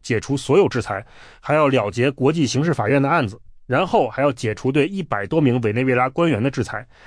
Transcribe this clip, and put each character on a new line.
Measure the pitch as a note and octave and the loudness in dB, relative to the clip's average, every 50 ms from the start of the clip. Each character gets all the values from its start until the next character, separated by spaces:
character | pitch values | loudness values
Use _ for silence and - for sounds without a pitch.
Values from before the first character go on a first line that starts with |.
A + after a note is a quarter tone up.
解 | _ - A#2+ G#2+ | _ -4 -4 -4
除 | - - C#3 | -2 -4 -6
所 | C#3 - - C3+ | -6 -2 2 4
有 | F#3+ G3 | 4 4
制 | C3+ - B2 | 4 0 -2
裁， | G#2+ - G2+ G2 A2 - - - - - - - | -4 -4 -8 -8 -8 -14 -20 -20 -20 -20 -20 -16
还 | - - D3+ | -4 0 2
要 | D3+ D3+ C#3 | 2 4 4
了 | C3 B2 G#2 G#2 | 2 2 0 0
结 | G2+ A#2 A#2+ C#3+ | -2 0 -2 -2
国 | C3+ - B2+ C3+ | 0 0 0 0
际 | D#3+ E3+ D3 | 2 2 -2
刑 | A2+ - B2 | 0 0 -2
事 | D3+ E3+ D3+ | 0 0 -2
法 | - G#2+ G#2 | -2 0 0
院 | C3+ C#3+ | 2 2
的 | C3+ | 2
案 | C#3+ D#3+ E3+ C3 | 2 0 0 0
子， | G2+ G2 - - - - - - | -2 -6 -12 -20 -20 -20 -20 -8
然 | - B2 C#3+ F#3+ | -2 -2 -2 0
后 | F3+ - A3 D3 A2+ | 2 2 0 0 0
还 | - - | -2 0
要 | C#3 D3 B2 | 0 0 0
解 | - - A2 G#2+ | -2 -4 -4 -4
除 | - - C3 | -2 -2 0
对 | C3+ D3+ C#3 | 2 2 0
一 | E3+ G3 F#3+ | 0 -2 -8
百 | F3+ - A#2 G2+ G2+ | -6 -4 -4 -4 -4
多 | G2 D#3 E3 | -2 0 2
名 | D3+ B2+ A#2+ B2+ | 4 4 2 2
委 | A2+ G#2+ | 0 0
内 | G#2 A#2+ | 0 0
瑞 | C3 C3 B2+ | 0 2 2
拉 | B2 B2+ C3 | 2 0 0
官 | - - E3+ E3 | 0 0 0 0
员 | C#3 G2+ A2+ | 0 0 -2
的 | C#3 | -2
制 | - - | -2 -2
裁。 | G#2+ - - G#2 A#2 - - - - | -4 -4 -6 -12 -12 -14 -20 -20 -20